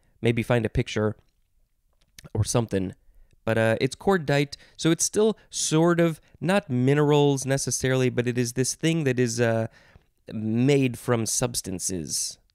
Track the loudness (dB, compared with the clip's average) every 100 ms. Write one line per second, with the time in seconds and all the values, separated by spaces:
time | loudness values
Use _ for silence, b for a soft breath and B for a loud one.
0 | _ _ -2 -2 0 0 0 -2 -2 -2
1 | -2 -2 _ _ _ _ _ _ _ _
2 | _ -20 -8 -4 0 0 0 -4 -4 -8
3 | -20 -20 -20 _ -2 2 2 2 -2 -2
4 | 0 0 2 0 0 -8 b -4 0 0
5 | 0 0 0 -2 b -8 0 2 4 4
6 | 2 -2 b b 0 0 0 0 2 4
7 | 4 4 4 2 -2 -2 -2 -2 0 2
8 | 2 0 -2 -2 -2 -2 -4 -2 0 0
9 | 0 0 0 0 0 0 -4 b b b
10 | b _ -14 -8 -2 2 4 4 2 -2
11 | -2 0 0 -2 -4 -4 -8 -8 -6 -6
12 | -6 -6 -6 -10 _